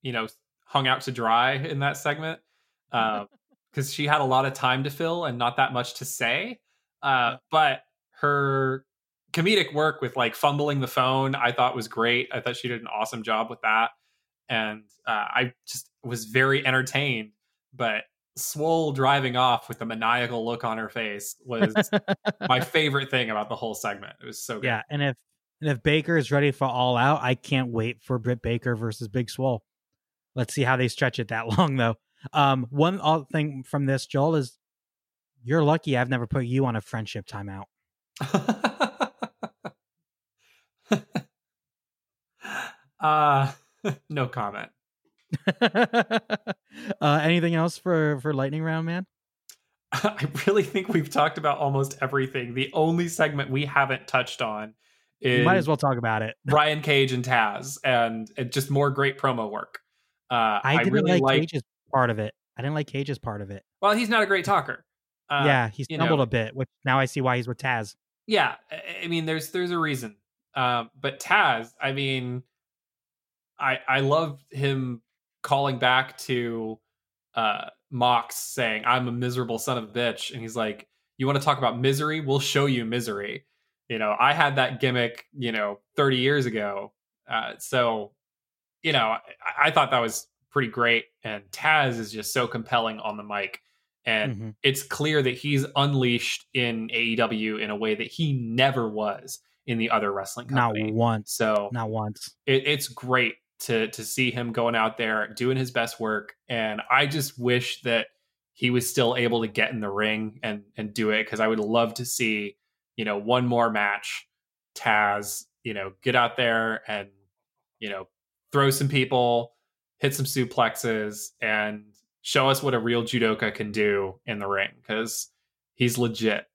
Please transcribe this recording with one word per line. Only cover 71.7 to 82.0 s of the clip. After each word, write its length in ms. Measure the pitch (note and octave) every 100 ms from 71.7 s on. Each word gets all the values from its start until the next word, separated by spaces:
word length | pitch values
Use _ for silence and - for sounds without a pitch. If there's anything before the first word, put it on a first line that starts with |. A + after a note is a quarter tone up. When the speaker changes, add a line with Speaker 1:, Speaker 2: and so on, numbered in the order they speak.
| _
Speaker 1:
I 120 | C#3
mean, 500 | C3+ C#3 C3 B2 B2 - _ _ _ _ _ _ _ _ _ _ -
I, 200 | C#3 C3 -
I 120 | C3+
love 440 | C#3 D3+ D#3+ C#3+ _
him 520 | C3 C#3 C3+ B2+ A#2+ _ _ _ _ -
calling 300 | C#3 C#3 B2
back 400 | B2 B2+ C3 -
to, 600 | - B2+ A#2+ A2+ A2 A2 _ _ _ _ _
uh, 360 | - A2 G2+ - _ _
Mox 460 | B2+ B2 A#2+ - -
saying, 460 | - - A#2 G#2+
"I'm 240 | A#2+ B2+ B2
a 40 |
miserable 460 | A#2+ B2 B2 A#2+ A2+
son 200 | - B2
of 60 |
a 80 | G#2+
bitch." 380 | A#2 A#2+ - -
And 100 | A2+
he's 120 | A2+
like, 320 | A#2 A2 G2+ - _ _ _
"You 100 | C3
wanna 140 | C#3+
talk 160 | D3 C3
about 220 | B2 A#2+
misery? 400 | C3+ C#3